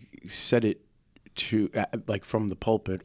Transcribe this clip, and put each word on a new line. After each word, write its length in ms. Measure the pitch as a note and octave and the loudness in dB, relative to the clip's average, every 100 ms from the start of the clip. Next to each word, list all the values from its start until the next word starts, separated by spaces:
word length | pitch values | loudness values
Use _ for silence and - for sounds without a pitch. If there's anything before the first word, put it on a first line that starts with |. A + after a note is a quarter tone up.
| - - F#2+ | -10 -20 -10
said 360 | - - A#2+ A2 | -6 2 4 4
it 180 | - _ _ _ _ - - | 0 _ _ _ _ -14 -8
to, 340 | - A2 G#2 G#2+ | -2 0 2 0
uh, 120 | G#2 A#2+ - | -2 -4 -4
like, 180 | G2+ - | -4 -2
from 260 | A2+ G#2+ | -2 -2
the 60 | F#2 | -2
pulpit 440 | - A2 - F#2 | 0 0 0 -6